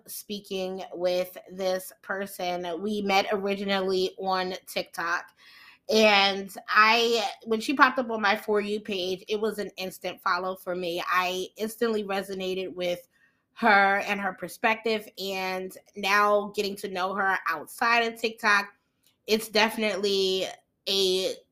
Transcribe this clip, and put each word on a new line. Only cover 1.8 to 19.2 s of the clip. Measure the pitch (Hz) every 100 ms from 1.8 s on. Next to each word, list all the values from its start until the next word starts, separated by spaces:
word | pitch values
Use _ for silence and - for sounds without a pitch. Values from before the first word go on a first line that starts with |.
| - -
person. | - 190 196 - 180 180 175 170
We | 202 208
met | 196 196 -
originally | 208 196 202 196 196 190 190 185 -
on | 190 185 185 185 -
TikTok. | 196 180 - 170 175 - _ - - - _ -
And | 214 214 202 196 196 196 - -
I, | 202 220 233 233 233 196 -
when | 226 220
she | 220
popped | 285 269 254
up | 233
on | 220
my | 202
For | 214 220 208
You | 202 214
page, | 208 196 180 185 -
it | 208
was | 214 208
an | 196 -
instant | 185 - 185 175
follow | 190 180 185 185
for | -
me. | 180 180 175 -
I | 180 180 185 185 -
instantly | 214 - 233 214
resonated | 196 196 196 190 185 185 190
with | 180 180 175 - _ _ _ _
her | - 226 202 196 196
and | - 202
her | 202
perspective, | - 175 - 233 220 226 214 208 -
and | 190 190 185 185 190 - _
now | 208 196 208 208 208 202 208
getting | 202 196
to | 202
know | 185 185
her | 196 190 185 -
outside | 160 - - 233 233
of | 233 226
TikTok, | 226 220 220 202 202 - _ _ _ _